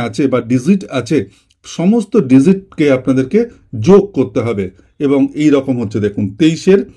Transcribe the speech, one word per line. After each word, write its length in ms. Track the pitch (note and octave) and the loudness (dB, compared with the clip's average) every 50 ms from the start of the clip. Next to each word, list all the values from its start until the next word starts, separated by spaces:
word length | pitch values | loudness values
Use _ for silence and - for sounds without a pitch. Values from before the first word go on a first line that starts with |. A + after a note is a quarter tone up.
| A#2+ | -2
আছে 160 | A2+ G#2+ - D3 | -2 -4 -2 -2
বা 120 | C3 B2+ B2 | -2 -2 -2
ডিজিট 400 | A#2 A2+ B2 C3 B2+ E3 G3+ F#3 G3+ - - C3 | -2 -2 -2 -2 0 0 0 0 -2 -6 -8 -8
আছে, 180 | A#2 - E3 C3 F#2+ - _ _ _ _ _ _ - - - | -4 -4 -2 -4 -4 -6 _ _ _ _ _ _ -20 -14 -8
সমস্ত 360 | - E3 F#3 A3+ A#3+ G#3 - - A3+ D#3 A#2 | -2 0 0 0 0 -2 -2 0 0 2 4
ডিজিটকে 540 | C3 C3+ C3+ F#3+ F#3+ G3 - _ - - D3+ D3 C3 | 4 4 6 4 2 0 -2 _ -6 -2 0 0 0
আপনাদেরকে 420 | B2+ - C#3 B2+ C3 C3 C3 - G#3+ A#3+ A#3+ - _ _ _ - A2 G#2+ | 0 0 -2 -2 -2 -2 0 0 -2 -2 -2 -6 _ _ _ -10 -2 2
যোগ 160 | D3+ G3 G3+ G3 - - | 4 6 6 4 2 -2
করতে 220 | C#3 B2+ G#2+ G#2+ C3+ A2+ | -4 -4 -2 -4 -4 -4
হবে। 180 | A#2 A2+ G2+ F#2+ F2+ - _ _ _ _ - | -4 -4 -4 -6 -8 -10 _ _ _ _ -6
এবং 220 | D3 C#3 C#3+ C#3 C3+ C3+ - C#3+ D3+ | -2 0 0 0 0 -2 -2 0 0
এই 60 | D3+ | 2
রকম 260 | C#3 C#3 C3+ C3+ C3 A#2+ | 2 2 0 -2 -4 -4
হচ্ছে 180 | A#2 G#2+ - A2+ G2+ | -4 -4 -4 -4 -4
দেখুন, 200 | G#2 - - G#2 G2 - - | -4 -2 -4 -6 -6 -2 0
তেইশের 400 | D#3 D#3+ E3 D#3+ - F#3+ F#3+ G#3 A#3+ - - | 0 0 0 0 2 2 2 2 2 -2 -10